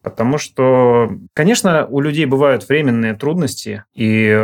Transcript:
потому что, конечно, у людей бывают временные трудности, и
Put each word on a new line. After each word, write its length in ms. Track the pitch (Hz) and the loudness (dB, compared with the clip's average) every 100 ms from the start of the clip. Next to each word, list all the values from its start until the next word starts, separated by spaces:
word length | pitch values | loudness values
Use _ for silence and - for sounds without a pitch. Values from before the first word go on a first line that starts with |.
потому 340 | - - 113 147 | -12 -4 -2 -2
что, 720 | - - 131 131 123 120 113 98 - | -6 -2 2 4 4 2 0 -4 -10
конечно, 540 | - 165 240 190 160 - | -2 0 2 2 0 0
у 140 | 135 | -4
людей 260 | 151 147 143 | -2 -2 0
бывают 420 | 135 143 123 - | 2 2 2 0
временные 460 | 147 143 117 113 | 0 0 0 -2
трудности, 720 | 104 139 175 135 - 110 104 - | -4 -4 -2 -4 -6 -12 -14 -16
и 360 | - 110 110 110 107 | -4 0 2 2 2